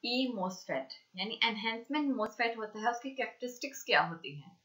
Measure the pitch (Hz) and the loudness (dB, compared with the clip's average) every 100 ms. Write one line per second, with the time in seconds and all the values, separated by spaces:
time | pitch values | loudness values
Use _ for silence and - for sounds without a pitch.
0 | 233 247 262 220 185 185 - 139 135 - | 0 2 2 0 -2 -2 -4 -4 -4 -12
1 | _ 180 196 226 226 208 226 226 233 294 | _ -8 -6 2 2 2 -2 -2 -2 0
2 | 285 233 214 - 233 226 214 214 220 240 | 2 2 0 2 0 0 -6 0 0 0
3 | 269 269 233 - 247 247 277 - - 180 | -4 -4 -4 -4 -8 -6 -8 -8 4 6
4 | 165 165 - 147 - - | 6 0 -8 -12 -14 -20